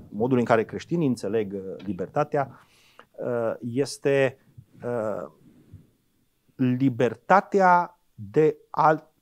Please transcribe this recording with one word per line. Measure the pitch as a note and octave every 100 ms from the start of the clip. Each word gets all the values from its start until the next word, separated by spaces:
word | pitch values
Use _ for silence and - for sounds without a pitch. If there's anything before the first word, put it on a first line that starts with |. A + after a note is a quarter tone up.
| -
modul | G#2 A#2+ B2+
în |
care | A#2 A#2
creștinii | G#2+ G2+ - E3+ D3
înțeleg, | A#2 G2 A2+ G#2
uh, | G2 F#2+ E2+
libertatea, | F#2+ F#2 F#2 C#3+ D3 D3 C3+ - _ _ _ _ -
uh, | - B2+ A#2+ A2+ -
este, | B2 A#2+ C3+ - C#3+ C#3 C3+ B2+ _ - - -
uh, | A#2+ A#2+ G#2+ G2 E2 - _ _ _ - _ _ _ _ _ _ _
libertatea | - B2+ B2+ C3+ A#2 B2 A2 - F#3+ - G3 F#3 F3 F3 _ _
de | - G2+ B2+ D#3 - _
a, | - D#3 D#3 - _